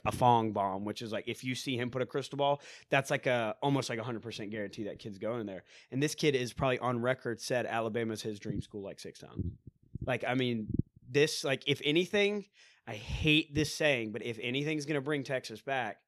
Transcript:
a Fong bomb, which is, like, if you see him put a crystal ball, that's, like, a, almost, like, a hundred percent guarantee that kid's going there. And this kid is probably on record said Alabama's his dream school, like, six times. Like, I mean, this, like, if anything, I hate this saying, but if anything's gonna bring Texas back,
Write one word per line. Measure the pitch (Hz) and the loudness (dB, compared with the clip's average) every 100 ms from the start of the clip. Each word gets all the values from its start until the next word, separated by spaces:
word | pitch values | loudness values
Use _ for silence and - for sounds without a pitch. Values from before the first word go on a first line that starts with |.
| - | -2
a | |
Fong | - 123 117 110 | 4 6 6 4
bomb, | 104 98 95 104 | 0 0 -2 -4
which | 104 | -6
is, | 117 | -6
like, | 104 107 | -6 -6
if | 113 | -6
you | 127 127 | -4 -6
see | - 123 | -2 -2
him | 123 | -2
put | 127 | -2
a | 123 | -2
crystal | 143 131 139 | -4 -4 0
ball, | 139 143 - - - | 2 2 -2 -16 2
that's, | 139 135 | 2 4
like, | 143 - | 0 2
a, | 123 110 - | 2 2 0
almost, | 143 139 123 | 2 2 0
like, | 117 | -4
a | |
hundred | 110 113 | -4 -6
percent | 113 107 104 | -8 -10 -8
guarantee | 107 101 104 | -6 -6 -6
that | 101 73 | -8 -8
kid's | 117 95 | -10 -6
going | 107 120 104 | -4 -4 -4
there. | 95 - - - | -8 -14 -20 -8
And | 127 | -2
this | 151 - | -2 2
kid | 156 131 | 2 2
is | 123 | -2
probably | - 135 127 | 0 0 2
on | 120 123 | 0 0
record | 120 127 127 110 | 0 0 -2 -6
said | - 127 113 | -2 -2 0
Alabama's | 113 113 110 113 107 | 0 0 0 -2 -2
his | 113 104 | -6 -6
dream | 110 101 | -6 -6
school, | - 107 | -6 -8
like, | 98 - | -10 -10
six | 95 - | -14 -16
times. | - - 85 - - - _ - - | -14 -8 -8 -8 -16 -20 _ -10 -2
Like, | 123 120 | -2 0
I | 127 | 2
mean, | 127 117 104 - - - - | 2 0 -2 0 -2 -4 0
this, | 131 151 - 151 | 4 4 4 -2
like, | 135 - | -2 0
if | 139 147 | 0 4
anything, | 151 180 208 202 208 196 _ - _ - | 4 4 4 2 2 -6 _ -20 _ -12
I | |
hate | 110 110 - 156 151 - 143 | -12 -6 0 4 6 4 0
this | 151 | 0
saying, | - 156 131 110 | 2 4 4 0
but | 107 | -4
if | 113 110 | -6 -4
anything's | 120 131 147 156 143 | -2 -2 0 -2 0
gonna | 151 | -2
bring | 135 151 | 0 -2
Texas | 131 131 - 107 | -2 -4 -4 -10
back, | - 135 113 - | -4 -2 -2 -6